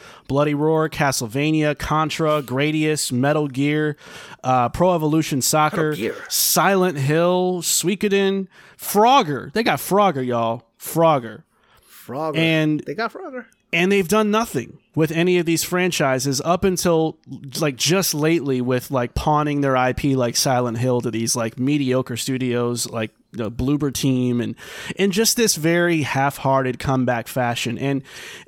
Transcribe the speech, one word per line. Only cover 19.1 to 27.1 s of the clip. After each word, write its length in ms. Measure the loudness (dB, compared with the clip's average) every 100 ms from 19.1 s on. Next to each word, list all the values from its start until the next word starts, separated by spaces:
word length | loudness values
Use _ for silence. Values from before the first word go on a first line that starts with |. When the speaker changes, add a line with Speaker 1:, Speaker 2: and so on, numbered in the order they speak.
Speaker 1:
pawning 480 | -2 0 2 2 0
their 160 | 2 2
I 160 | 2
P 240 | 0 0 2
like 180 | 0 0
Silent 440 | 0 0 0 -2
Hill 200 | 0 0
to 100 | -2
these, 220 | -4 -2 -2
like, 220 | -4 -2
mediocre 600 | 0 0 2 0 -2 -6
studios 720 | -4 -2 -2 0 -2 -4 -6
like, 220 | -6 -6 _ _
you 60 | -8
know, 100 | -6
Bloober 440 | -2 0 0 -2
Team 480 | -2 0 2 0 0
and, 140 | -2 -8 -14 -14 -10 -2
and 160 | 0
just 240 | 2 0 2
this 180 | 0 2
very 460 | 2 2 2 0
half-hearted 760 | 0 0 0 0 0 2 0 -4
comeback 500 | -2 0 2